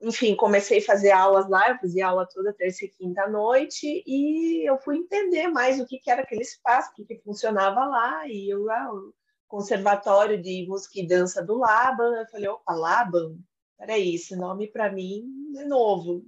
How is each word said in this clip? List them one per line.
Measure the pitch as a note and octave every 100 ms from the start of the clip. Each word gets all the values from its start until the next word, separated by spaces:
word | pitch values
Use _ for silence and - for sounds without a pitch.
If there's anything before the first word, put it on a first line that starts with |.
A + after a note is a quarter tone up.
Enfim, | A3 A3 A#3 F#3+
comecei | G#3 G3+ G3+ G#3+
a |
fazer | G#3 G#3 G3+
aulas | F#3+ F#3+ G3 G3
lá, | F#3 A3+
eu | B3
fazia | F#3 F3 F#3
aula | F3+ F3+
toda | F#3+ G3
terça | G3+ F#3 F#3 F#3+
e |
quinta | - F#3 F3+
à | G3+
noite, | G#3+ G#3+ C4 D4+ - D4 D#4+ -
e | C4+ D4 D#4 E4 E4 D4+
eu | C4+
fui | C#4 D4
entender | F4+ G4+ G4 E4 F4
mais | D4 B3+ C4+
o | B3
que | C4
que | -
era | B3
aquele | C4 G#3+
espaço, | C4 - - B3+ -
o | -
que | G#3
que | A3+
funcionava | G#3 G3+ A3+ G#3 G3 G#3 C4+
lá, | C4 A#3 D#4 D4+
e | G#3 G3
eu, | G3+ G#3
ah, | A3+ C4
o | G3+ G3+ _ _ _ _
Conservatório | G#3 G3+ G#3 G3 G3+ G#3+ G3 G#3 G#3
de | F3+ F#3 F3+
Música | G3 - G3
e | E3+
Dança | F3+ F3+ F#3+
do | E3+ A3+
Laban, | A#3+ G#3+ B3+ A#3+ A#3 A#3
eu | A3+
falei, | G#3 G3+
"Opa, | A3 -
Laban? | E3 E3 G#3 A#3 F3 D#3+ E3 F3+ _ _ _
Peraí, | G#3 A3 F#3 E3+
esse | - F#3
nome | F3+ F#3+ G#3+
pra | A#3 G#3+
mim | F#3+ F#3 G3+ B3 C4+ D4 C#4
é | C#4+
novo, | C4+ A3 F#3 E3+
o | F3